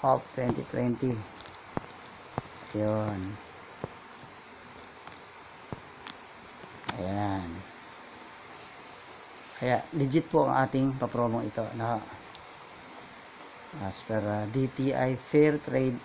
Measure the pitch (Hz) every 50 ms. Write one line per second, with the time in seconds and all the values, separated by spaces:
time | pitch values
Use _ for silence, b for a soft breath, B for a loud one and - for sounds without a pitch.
0 | - 139 131 127 - - - - 127 123 117 - 131 - - 127 123 123 120 -
1 | - 131 120 110 101 - - - - - - - - - - - - - - -
2 | - - - - - - - - - - - - - - - 104 107 107 107 107
3 | 107 107 104 95 92 95 104 104 - - - - - - - - - - - -
4 | - - - - - - - - - - - - - - - - - - - -
5 | - - - - - - - - - - - - - - - - - - - -
6 | - - - - - - - - - - - - - - - - - - - -
7 | 90 92 98 101 104 101 98 95 92 85 82 90 95 - - - - - - -
8 | - - - - - - - - - - - - - - - - - - - -
9 | - - - - - - - - - - - - - 127 123 113 - - - 165
10 | 139 135 131 165 160 - - 160 143 135 131 131 131 131 - 135 131 135 131 131
11 | 131 117 - 120 120 117 110 117 120 110 - - 110 107 117 117 113 113 117 107
12 | - - - - - - - - - - - - - - - - - - - -
13 | - - - - - - - - - - - - - - - 156 104 95 98 -
14 | - - 110 107 104 104 104 104 107 104 110 135 131 131 - - 131 135 135 131
15 | 127 127 131 120 - - - 147 151 151 147 147 - - - 135 131 131 120 123